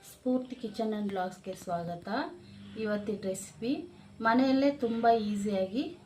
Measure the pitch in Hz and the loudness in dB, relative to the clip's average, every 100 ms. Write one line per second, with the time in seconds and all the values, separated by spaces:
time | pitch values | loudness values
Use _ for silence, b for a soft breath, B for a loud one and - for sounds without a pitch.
0 | - - 254 254 254 240 220 208 220 214 | -20 -6 0 0 -2 -10 -10 -4 -2 -2
1 | 208 196 185 - - 185 - 170 170 170 | -2 -2 -4 -6 -12 -10 -4 -4 -4 -8
2 | - 233 349 349 B B B 220 214 208 | -4 -4 -4 -10 B B B -6 -2 -2
3 | 208 196 190 190 - - 233 294 - B | -2 -4 -4 -6 -8 -6 -4 -2 -6 B
4 | B - 226 240 269 269 285 285 233 226 | B -2 4 6 6 6 4 2 -2 4
5 | 233 233 208 208 202 196 190 220 330 349 | 6 6 4 0 0 0 0 -2 -4 -8